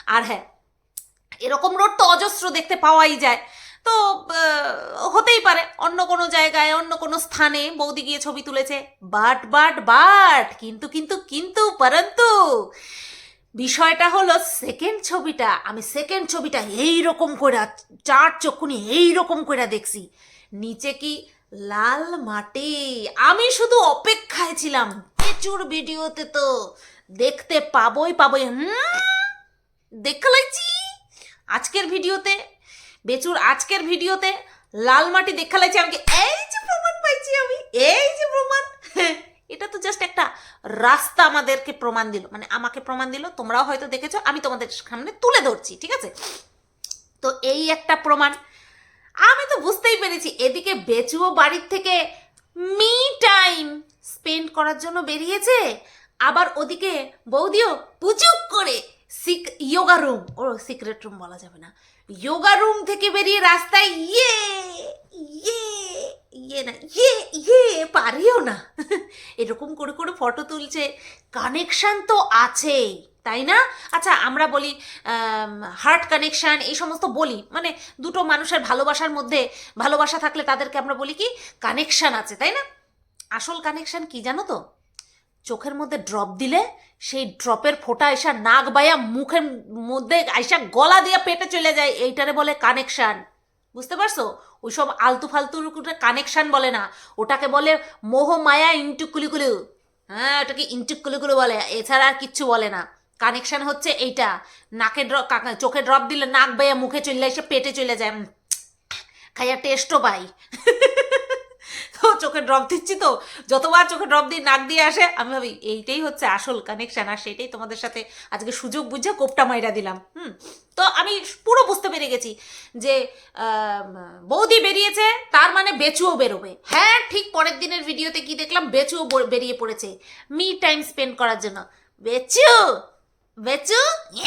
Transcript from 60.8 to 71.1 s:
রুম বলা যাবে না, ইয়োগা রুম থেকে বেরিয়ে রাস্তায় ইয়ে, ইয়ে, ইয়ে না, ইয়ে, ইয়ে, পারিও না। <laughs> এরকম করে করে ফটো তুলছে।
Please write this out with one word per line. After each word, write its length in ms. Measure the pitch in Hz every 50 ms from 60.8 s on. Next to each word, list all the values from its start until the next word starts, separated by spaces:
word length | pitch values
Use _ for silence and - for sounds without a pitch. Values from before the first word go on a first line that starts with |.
| 220 214 220 - -
রুম 120 | 214 196 190
বলা 200 | 180 180 180 175
যাবে 220 | 185 180 175 160
না, 160 | 165 175 - _ _ _ _ _ _ -
ইয়োগা 460 | 196 180 185 269 311 339 311 403 403
রুম 300 | 415 440 440 427 415 370
থেকে 240 | 381 403 403 403 403
বেরিয়ে 300 | 359 403 320 370 403 403
রাস্তায় 480 | 370 349 339 359 339 - - 392 403 403
ইয়ে, 460 | 339 330 320 349 392 480 523 480 453 427 415 403 392 381 370 370 359 - 523 - - - _ _
ইয়ে, 520 | - 359 311 294 302 311 381 415 466 466 440 427 415 403 392 370 359 554 - - - - _ _
ইয়ে 320 | - 254 254 262 277 277 254
না, 80 | 240
ইয়ে, 540 | 233 - - 320 320 370 494 539 466 440 - - -
ইয়ে, 520 | 311 302 403 480 508 494 453 381 320 320
পারিও 540 | 320 - - 240 233 233 285 359 466 494 480
না। 260 | 302 247 208 196 - - _ -
<laughs> 600 | 294 - 403 370 392 - - - - - - -
এরকম 380 | 226 208 226 - 285 294 311
করে 160 | 294 294 285
করে 200 | 285 - - 339 349 -
ফটো 240 | 269 240 240 269 294
তুলছে। 540 | 294 311 302 294 277 320 311 285 277 277 - - -